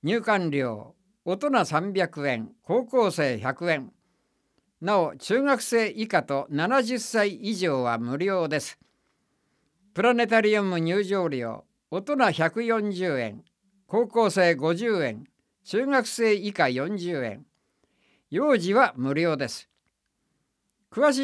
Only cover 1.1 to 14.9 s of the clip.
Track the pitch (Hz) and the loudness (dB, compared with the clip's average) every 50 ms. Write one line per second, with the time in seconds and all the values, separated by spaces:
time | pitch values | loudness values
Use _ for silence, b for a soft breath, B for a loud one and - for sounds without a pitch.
1.1 | _ _ _ - 185 196 285 294 269 240 175 - 156 151 170 202 196 190 180 156 | _ _ _ -6 -4 -2 -2 0 2 2 2 2 0 -2 -2 0 -2 -2 -2 -2
2.1 | 165 156 143 143 123 117 110 123 - _ _ - 175 240 254 226 - 254 226 190 | -2 -4 -2 -2 -2 -2 -4 -10 -14 _ _ -2 0 0 0 0 2 2 2 2
3.1 | 135 - 151 135 123 107 101 131 135 - 170 175 160 147 131 104 _ _ _ _ | 2 0 0 0 0 -2 -4 -4 -4 -2 -2 -2 -2 -2 -2 -10 _ _ _ _
4.1 | _ _ _ _ _ _ _ _ _ _ _ _ _ _ 160 180 208 196 170 147 | _ _ _ _ _ _ _ _ _ _ _ _ _ _ -2 0 2 2 2 0
5.1 | 80 127 - - 190 247 269 285 269 226 - - 233 226 226 208 - 214 220 220 | -2 -8 -6 -2 0 0 2 2 0 0 0 0 0 0 0 0 -2 -4 -6 0
6.1 | - 175 151 - 139 139 139 - 147 143 160 190 247 277 254 214 254 240 226 - | 0 0 0 0 -4 -4 -4 -2 -2 -2 0 2 2 2 2 0 -2 -4 -6 -2
7.1 | - 226 208 208 190 - 233 196 226 185 185 170 143 131 123 120 117 113 117 120 | 0 0 0 0 -2 -6 -6 -6 -4 -2 0 0 0 0 0 0 0 -2 -2 -4
8.1 | 127 143 175 196 196 185 170 151 147 147 139 - - _ _ _ _ _ _ _ | -4 -2 -2 0 0 0 0 0 -2 -4 -4 -6 -16 _ _ _ _ _ _ _
9.1 | _ _ _ _ _ _ _ _ _ _ _ _ _ _ _ _ _ 170 196 240 | _ _ _ _ _ _ _ _ _ _ _ _ _ _ _ _ _ 0 2 2
10.1 | 247 233 240 202 226 226 208 214 214 214 202 190 180 170 165 165 175 202 208 185 | 4 4 2 4 4 4 4 4 2 2 2 0 0 0 0 0 0 0 0 0
11.1 | 196 196 180 165 143 127 120 117 110 110 - _ _ _ _ _ - 180 196 285 | 0 0 0 0 -2 -4 -6 -6 -8 -10 -14 _ _ _ _ _ -8 -8 -4 -2
12.1 | 294 269 262 202 160 - 160 165 - 226 233 226 226 226 208 208 196 175 185 180 | 2 2 2 2 4 2 0 0 0 -2 -2 0 0 0 0 -2 -4 -2 -2 -2
13.1 | 147 131 120 110 104 113 - _ _ _ _ _ _ _ _ _ - 220 240 226 | -2 -2 -2 -4 -8 -12 -18 _ _ _ _ _ _ _ _ _ 0 0 0 0
14.1 | - 233 226 202 160 190 185 170 170 135 139 160 170 175 226 233 | 2 2 2 2 4 4 4 4 4 2 0 -2 0 0 0 0